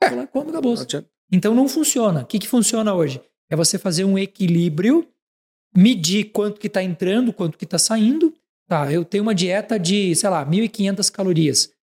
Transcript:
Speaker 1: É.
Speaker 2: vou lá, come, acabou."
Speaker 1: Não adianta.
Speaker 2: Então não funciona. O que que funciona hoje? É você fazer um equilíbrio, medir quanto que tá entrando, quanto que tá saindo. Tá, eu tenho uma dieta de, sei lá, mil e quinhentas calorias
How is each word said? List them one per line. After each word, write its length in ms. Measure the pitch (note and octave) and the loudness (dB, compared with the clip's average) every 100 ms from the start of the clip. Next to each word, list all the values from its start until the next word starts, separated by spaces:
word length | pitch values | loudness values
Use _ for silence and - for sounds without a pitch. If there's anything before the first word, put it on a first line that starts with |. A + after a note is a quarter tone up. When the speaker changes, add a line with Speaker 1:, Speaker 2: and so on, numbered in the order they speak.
| D#4+ | -2
Speaker 1:
É. 40 | |
Speaker 2:
vou 80 | B3 | -2
lá, 80 | C4+ | -6
come, 220 | C4 D4+ | -6 -6
acabou." 260 | D#4+ C4 A3+ | -4 -2 -2
Speaker 1:
Não 60 | |
adianta. 280 | B2+ D3 - _ - | -4 -8 -10 _ 0
Speaker 2:
Então 220 | F3+ G#3 | 0 2
não 140 | A#3 C4+ | 2 2
funciona. 540 | D#4+ D4 - G#3+ D#3 | 0 0 0 0 0
O 40 | A#2+ | -2
que 140 | G#3 | -6
que 80 | - | 0
funciona 460 | B3 G#3 A3+ G#3+ | 0 0 0 0
hoje? 280 | F#3 D3+ C3 _ _ - | 0 -2 -4 _ _ -6
É 40 | D#3 | -2
você 220 | D#3+ F#3+ | 0 -2
fazer 260 | G3 E3 | -4 -2
um 140 | G3 F#3+ | 0 0
equilíbrio, 880 | G3 - F#3 E3+ E3+ D3+ G#3 E4 E4 _ _ _ _ _ _ F#3 | -2 -2 0 2 0 0 2 2 0 _ _ _ _ _ _ 4
medir 500 | G#3+ A3 D#3 G#3 G#3 | 4 4 0 -2 -2
quanto 280 | - G#3 G#3 | -2 -4 -4
que 100 | G#3 | -6
tá 120 | G3 | -4
entrando, 500 | F#3 E3+ F#3 G#3+ B3 | -4 -4 -2 0 0
quanto 240 | - E3+ - | -2 -6 -6
que 80 | - | -6
tá 120 | E3+ | -2
saindo. 560 | - A3 G#3+ D#4 D#4+ - _ _ - | 0 2 2 2 0 -2 _ _ -4
Tá, 240 | D#3+ C#3 | -2 0
eu 120 | E3 | -2
tenho 200 | E3+ G3 | -2 -2
uma 100 | G#3+ | 0
dieta 460 | G3 F3+ G3 G#3+ A3 | 0 0 -2 -2 -4
de, 340 | E3+ G#3 F#3 D#3 | 0 0 0 0
sei 140 | G3+ | 0
lá, 160 | E3+ C#3 | -2 0
mil 180 | F3+ | 0
e 60 | A3+ | -2
quinhentas 400 | - G3 G3 G3 | -2 -2 -2 -4
calorias 640 | - F#3+ E3 D#3 B2+ - _ | -2 0 2 2 0 -4 _